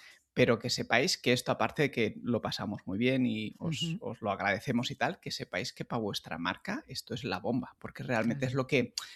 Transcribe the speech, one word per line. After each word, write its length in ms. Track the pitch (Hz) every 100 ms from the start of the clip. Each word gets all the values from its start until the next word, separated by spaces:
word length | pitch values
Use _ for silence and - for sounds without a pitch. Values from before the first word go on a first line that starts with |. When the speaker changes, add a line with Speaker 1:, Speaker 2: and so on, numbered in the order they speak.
| - - _
Speaker 1:
pero 240 | - 123 113
que 100 | 123
sepáis 480 | - 120 117 170 -
que 140 | 127
esto, 180 | 123 -
aparte 300 | 120 110 -
de 80 | 143
que 240 | 127 107 -
lo 180 | - 110
pasamos 400 | - - 104 101 -
muy 120 | 95
bien 280 | 123 131 123
y 300 | 110 107 -
os, 380 | - 131 165 170
Speaker 2:
Ujú. 40 |
Speaker 1:
os 220 | - -
lo 80 | 104
agradecemos 580 | 98 98 95 - 120 127
y 40 | 139
tal, 240 | 127 185
que 100 | -
sepáis 400 | - - 90 117
que 100 | - -
pa' 120 | 123
vuestra 400 | 104 - - 82
marca 460 | 85 - - 247 -
esto 260 | 127 -
es 100 | 110
la 160 | 117 92
bomba, 360 | 110 123 - -
porque 220 | - -
realmente 420 | 135 117 113 139 131
es 60 |
Speaker 2:
Claro. 20 |
Speaker 1:
lo 120 | 135 131
que 260 | 135 117 - -